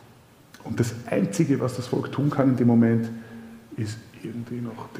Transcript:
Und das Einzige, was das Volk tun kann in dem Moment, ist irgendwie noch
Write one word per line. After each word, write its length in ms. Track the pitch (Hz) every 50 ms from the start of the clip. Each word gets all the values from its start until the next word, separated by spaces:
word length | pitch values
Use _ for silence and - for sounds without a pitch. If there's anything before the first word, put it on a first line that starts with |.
| - - - - - _ - _ - _ - - -
Und 160 | - 113 -
das 140 | 120 113 - - - -
Einzige, 500 | 127 131 190 165 - - 165 135 139 131
was 160 | 131 127 -
das 120 | - 120 -
Volk 240 | - - - - -
tun 180 | - 139 147
kann 200 | 143 - 131 139
in 60 | 123
dem 100 | 120 123
Moment, 420 | 117 120 117 117 113 117 113 113 - - - - - - - - - - - - - -
ist 220 | - 110 104 107 - - - - - -
irgendwie 380 | 113 113 120 117 - 123 123
noch 280 | 120 117 110 - 113 - - -